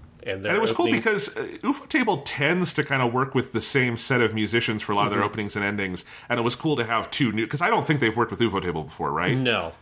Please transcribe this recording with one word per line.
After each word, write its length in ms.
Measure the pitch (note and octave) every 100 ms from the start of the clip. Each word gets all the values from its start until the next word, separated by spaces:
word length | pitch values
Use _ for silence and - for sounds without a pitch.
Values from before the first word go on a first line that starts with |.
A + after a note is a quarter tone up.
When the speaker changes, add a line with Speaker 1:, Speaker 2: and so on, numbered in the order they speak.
| - - -
Speaker 1:
and 180 | F#2+ G#2
Speaker 2:
And 120 | G3
it 20 |
was 120 | A3+
Speaker 1:
their 40 | A3+
Speaker 2:
cool 100 | F4
Speaker 1:
opening 120 | -
Speaker 2:
because, 300 | A3+ G#3 - -
uh, 100 | A#2+ -
ufotable 600 | A3+ C#4+ - - A#3 E3 -
tends 480 | - C#3+ F3+ F3
to 100 | -
kinda 240 | C#3+ C#3 B2
work 260 | B2 C3+
with 200 | C3 A#2
the 80 | A2+
same 340 | - C#3 B2+ A#2
set 240 | - B2+
of 140 | A2+
musicians 500 | A2 G#2 A#2 A2+ G#2+
for 80 | -
a 40 | G2+
lot 100 | G#2
of 60 |
their 80 | G2+
Speaker 1:
Mm-hmm. 60 | G#2
Speaker 2:
openings 280 | G#2+ G2+ G#2
and 80 |
endings, 400 | G2+ G#2 G2 F2+ - - -
and 100 | A#2+
it 60 |
was 120 | A#2 A#2+
cool 180 | D#3+ C3+
to 80 |
have 260 | A2+ A2+ G2
two 220 | - A#2+
new, 160 | G#2+ A2
'cause 140 | C#3
I 80 | F3+
don't 180 | A3 C3
think 140 | D3
they've 140 | A#2 A2
worked 160 | A#2
with 100 | G2
ufotable 420 | A2+ F#2+ F2+ D#2+ C#2
before, 260 | - D2+
right? 240 | D2 F2+ C3
Speaker 1:
No, 340 | B2 G#2+ E2 -